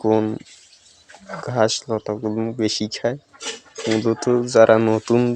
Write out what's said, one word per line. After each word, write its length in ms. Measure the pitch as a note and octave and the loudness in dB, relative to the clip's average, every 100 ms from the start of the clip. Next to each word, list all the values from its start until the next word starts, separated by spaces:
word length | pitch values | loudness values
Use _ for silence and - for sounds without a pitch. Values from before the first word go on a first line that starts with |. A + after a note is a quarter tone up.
কোন 220 | A2 A2 G#2+ A2 - - - _ _ _ _ - - - - | 0 0 0 -6 -12 -20 -20 _ _ _ _ -20 -16 -12 -6
ঘাস 240 | B2 A2 - - | 0 0 0 -6
লতাগুলো 540 | A2 - G#2+ A2 G#2+ A2+ A#2+ | -6 -4 -6 -4 -4 -4 -4
বেশি 240 | G#2+ - G#2+ - | -4 -2 -6 -4
খায়। 220 | A2+ C#3+ - - - - - - - | -6 -6 -12 -16 -14 -14 -16 -10 -2
মূলত 380 | A2 A2+ A2+ - B2 B2 | 0 0 -2 0 0 2
যারা 220 | B2 A2+ A2+ A2+ | 6 6 6 4
নতুন 300 | A2 - A#2+ B2 | 0 0 0 0